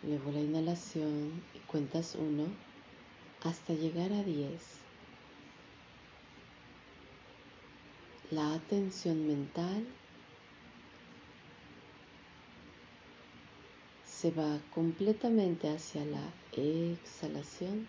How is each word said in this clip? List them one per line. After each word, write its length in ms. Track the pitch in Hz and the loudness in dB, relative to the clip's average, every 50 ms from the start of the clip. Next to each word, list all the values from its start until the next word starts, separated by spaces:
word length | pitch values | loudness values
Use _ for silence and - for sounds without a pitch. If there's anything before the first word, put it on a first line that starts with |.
| - 151 | 2 2
luego 240 | 147 139 135 143 | 0 2 2 2
la 80 | 143 147 | 2 4
inhalación 1040 | 151 147 156 160 160 165 175 170 - - - 165 151 151 147 147 147 151 160 170 - - - | 4 4 6 6 6 6 4 2 0 -2 0 2 2 4 2 2 0 0 -2 -4 -8 -10 -14
y 60 | - - - | -16 -12 0
cuentas 460 | - 156 143 135 - 165 165 170 - | 2 2 2 4 2 0 0 2 0
uno 300 | - 156 156 151 147 151 170 202 - - - - - - - - - - - - - - - - - - | 0 2 4 4 4 4 2 0 -4 -10 -16 -18 -18 -18 -18 -18 -18 -18 -18 -18 -18 -18 -18 -16 -2 0
hasta 300 | 165 170 - - - 170 | 0 0 0 0 2 2
llegar 400 | 156 160 160 160 170 175 190 208 | 4 4 2 4 4 2 4 4
a 100 | 208 202 | 4 4
diez. 380 | 196 160 147 143 139 160 170 - - - - - - - - - - - - - - - - - - - - - - - - - - - - - - - - - - - - - - - - - - - - - - - - - - - - - - - - - - - - - - - - - - - - - - - - - - | 4 2 2 2 0 -2 -6 -8 -12 -16 -16 -16 -18 -18 -18 -18 -18 -18 -18 -18 -18 -18 -18 -18 -18 -18 -18 -18 -18 -18 -18 -18 -18 -18 -18 -18 -18 -18 -20 -20 -18 -18 -18 -18 -18 -18 -18 -18 -18 -18 -18 -18 -18 -18 -18 -18 -18 -18 -18 -18 -18 -20 -18 -18 -20 -20 -18 -20 -18 -20 -18 -20 -20 -18 -18 -18 -18 -18 -16 -6 -2
La 220 | 160 156 151 147 156 | 0 2 2 2 2
atención 760 | 165 160 - 202 202 196 190 185 - - 175 165 156 156 151 | 0 0 2 2 4 4 2 -2 0 2 2 2 4 4 4
mental 580 | 147 143 143 139 - 170 170 180 190 214 226 247 254 - - - - - - - - - - - - - - - - - - - - - - - - - - - - - - - - - - - - - - - - - - - - - - - - - - - - - - - - - - - - - - - - - - - 117 117 - - - - - - - - - - - - - - | 4 4 2 0 0 0 0 2 2 0 -2 -2 -6 -14 -16 -18 -18 -18 -18 -18 -18 -20 -20 -20 -20 -18 -18 -18 -18 -18 -18 -18 -18 -18 -18 -18 -18 -18 -18 -18 -18 -18 -18 -18 -18 -18 -18 -18 -18 -18 -18 -18 -18 -18 -18 -20 -20 -20 -20 -20 -20 -20 -20 -18 -18 -18 -18 -18 -18 -18 -18 -18 -20 -18 -18 -18 -18 -18 -18 -18 -18 -18 -18 -18 -18 -18 -18 -18 -18 -18 -20 -20 -20 -18 -16 -14
se 220 | - - - 170 | -8 2 2 2
va 300 | 165 165 156 151 151 147 147 - - | 4 4 2 2 2 0 -2 -4 0
completamente 920 | 165 165 165 165 - 196 208 220 220 - 240 226 220 196 180 170 170 - 156 | 2 2 2 4 4 6 4 6 6 6 8 8 8 8 8 4 4 2 0
hacia 380 | 151 160 - - - 151 147 | 0 0 -2 -4 -2 -2 0
la 280 | 151 147 143 143 156 - - - - - | 0 -2 -2 -4 -6 -8 -12 -14 -4 0
exhalación 1300 | - 135 147 156 165 170 170 170 175 - - - - - 151 151 147 143 - - - 180 185 202 214 220 | 4 4 6 6 6 4 4 2 0 -4 -12 -8 -4 -4 -2 -2 -2 -4 -6 -6 -4 -2 0 0 -2 -2